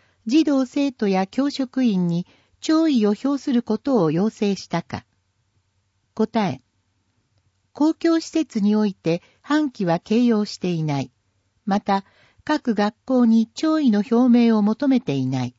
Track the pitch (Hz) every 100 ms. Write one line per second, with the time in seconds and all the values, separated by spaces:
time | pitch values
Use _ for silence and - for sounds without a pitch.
0 | _ _ 220 285 320 277 254 - 285 262
1 | 202 185 190 - 277 - 262 - 254 190
2 | 175 170 180 _ _ _ - 311 320 262
3 | 208 208 262 277 - 240 - 214 - 254
4 | 160 160 214 - 202 196 - 170 - -
5 | - _ _ _ _ _ _ _ _ _
6 | _ - 220 233 196 127 _ _ _ _
7 | _ _ _ _ _ _ _ - 302 320
8 | 330 330 - 320 311 226 202 214 214 190
9 | 165 170 - _ - 302 302 - 180 170
10 | - 220 240 220 208 - 185 170 156 139
11 | 131 _ _ _ _ _ - 196 - 196
12 | - _ _ _ - 302 - 208 208 -
13 | - 254 240 226 226 - 320 311 277 202
14 | 202 233 254 240 233 220 208 220 285 254
15 | - 139 131 131 123